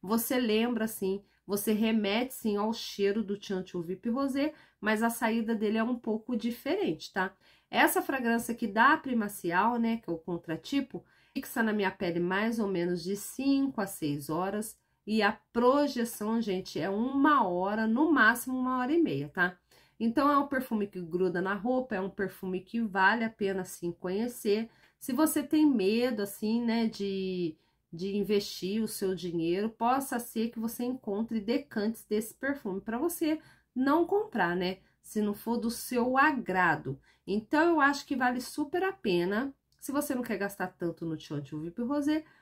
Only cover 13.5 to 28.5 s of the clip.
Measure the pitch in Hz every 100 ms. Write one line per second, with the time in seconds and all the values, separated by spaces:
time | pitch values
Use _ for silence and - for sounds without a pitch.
13.5 | 277 269 233 190 - 151 147 143 160 190
14.5 | 208 214 - _ _ - 220 202 220 _
15.5 | 233 247 285 285 247 233 - 208 226 220
16.5 | 185 - - 175 202 254 277 302 285 190
17.5 | 175 190 214 220 233 339 269 214 240 262
18.5 | 254 254 254 247 339 262 139 147 190 180
19.5 | - _ _ _ - 226 285 285 285 277
20.5 | 262 262 214 202 185 165 175 185 175 190
21.5 | 202 233 254 254 196 190 202 185 - 190
22.5 | 185 - 233 220 190 190 233 226 - 196
23.5 | 190 185 - 175 170 180 196 247 247 214
24.5 | 208 226 _ _ _ - 254 311 311 285
25.5 | 311 302 233 190 226 247 214 202 - 214
26.5 | 233 233 226 226 - 202 196 190 180 170
27.5 | - _ _ - 165 196 202 190 202 202